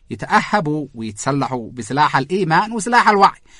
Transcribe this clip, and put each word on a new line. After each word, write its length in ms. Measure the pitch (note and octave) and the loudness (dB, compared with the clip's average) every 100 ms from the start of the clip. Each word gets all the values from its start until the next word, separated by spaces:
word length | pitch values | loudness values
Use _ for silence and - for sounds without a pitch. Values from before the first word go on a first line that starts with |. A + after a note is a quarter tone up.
| - | -14
يتأهبوا 760 | A#2 C#3 G3+ - G#3 D3+ D3+ C#3 | -10 -2 0 0 -2 0 -4 -6
ويتسلحوا 760 | A2+ A2 G#2 C3+ C#3 B2 B2+ G#2+ | -10 -10 -6 -4 -2 -2 -4 -8
بسلاح 440 | B2 G#2+ C#3 D3 C#3+ | -12 -4 0 2 2
الإيمان 560 | C#3 F#3 D#3+ E3 G#3+ | 0 -2 2 2 0
وسلاح 360 | A#3 A#3 A#3+ G#3+ | -4 0 2 4
الوعي، 320 | G3+ G3 - _ - | 6 4 2 _ -20